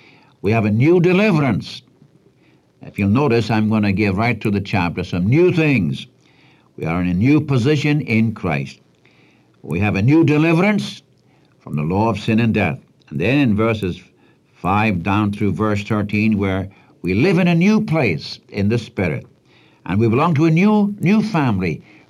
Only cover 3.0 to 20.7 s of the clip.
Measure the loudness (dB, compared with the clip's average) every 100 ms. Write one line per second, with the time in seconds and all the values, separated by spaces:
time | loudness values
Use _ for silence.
3 | 0 2 2 2 0 0 0 0 0 0
4 | 0 0 -2 -2 -2 -4 -2 -2 -2 -4
5 | -6 -4 0 4 4 2 0 0 -2 -6
6 | -12 _ _ _ _ _ _ -12 -6 -4
7 | -2 0 2 2 2 0 2 0 0 -2
8 | 0 0 0 -2 -4 -4 -6 -12 _ _
9 | _ _ _ _ _ _ -8 -4 -2 0
10 | 2 4 4 2 2 2 2 0 -4 -12
11 | -20 _ _ _ _ _ -10 -6 -2 0
12 | 0 -2 -2 0 2 0 0 -4 -12 _
13 | _ -4 0 2 2 2 0 -2 -4 -8
14 | -14 _ _ _ _ _ -2 0 0 -2
15 | -2 0 0 -2 -2 -2 -2 -2 -2 -4
16 | -2 0 0 0 0 -2 -6 -12 _ _
17 | -4 0 2 2 2 2 4 2 0 0
18 | 0 -4 -8 -16 -12 -4 0 0 -4 -4
19 | -4 -4 -10 _ _ _ _ _ -6 0
20 | 0 2 0 2 2 4 4